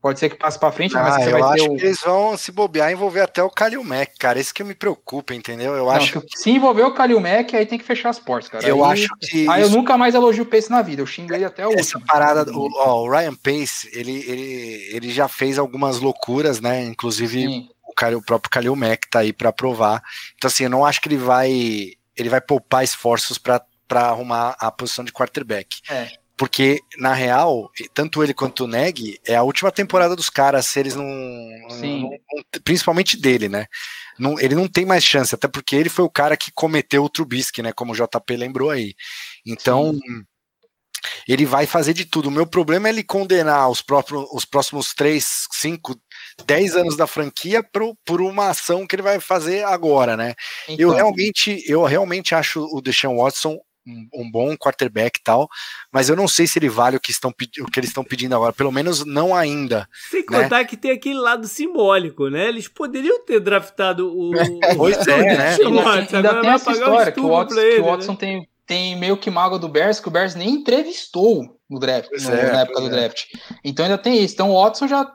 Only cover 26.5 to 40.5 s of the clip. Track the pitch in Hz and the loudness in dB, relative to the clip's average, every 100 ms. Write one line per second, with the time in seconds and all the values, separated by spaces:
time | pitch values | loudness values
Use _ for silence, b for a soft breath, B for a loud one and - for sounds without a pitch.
26.5 | - 135 143 _ - 131 131 127 127 165 | 2 2 2 _ -6 -2 0 2 2 2
27.5 | 127 104 - 117 - 151 156 151 135 135 | 0 -4 -14 -10 -6 -4 0 -2 0 -4
28.5 | - 123 117 160 156 110 101 - 117 123 | -4 -4 0 -2 -2 -10 -10 0 2 2
29.5 | 139 190 185 196 185 175 180 - - 139 | 2 -2 -2 0 4 2 2 -4 2 4
30.5 | 139 123 - 135 131 139 135 127 120 113 | 4 0 -2 -2 -4 -8 -10 -12 -14 -18
31.5 | 113 233 120 285 285 262 277 _ - - | -20 -18 -12 -8 -8 -8 -12 _ -14 -12
32.5 | - - 170 - 165 190 143 139 123 107 | -10 -2 0 2 0 0 2 2 2 0
33.5 | 101 107 B B B B - 131 147 135 | -4 -8 B B B B -6 -4 0 0
34.5 | 147 185 175 185 185 - 143 127 - 135 | 2 0 -2 2 2 4 2 0 -2 -4
35.5 | - - 139 165 - 170 - 147 151 - | -4 -2 0 0 2 0 2 0 0 -4
36.5 | - 160 156 - 143 147 - 151 123 127 | -4 -2 0 0 0 0 -2 -4 -4 -6
37.5 | - 113 110 120 110 117 117 - 123 123 | -6 -8 -6 -8 -4 -2 -2 -4 -6 -4
38.5 | 131 139 143 107 - B B B B - | -2 -2 -2 -6 -10 B B B B -12
39.5 | 113 - 127 156 147 131 117 98 _ _ | -4 2 2 2 -2 -8 -14 -16 _ _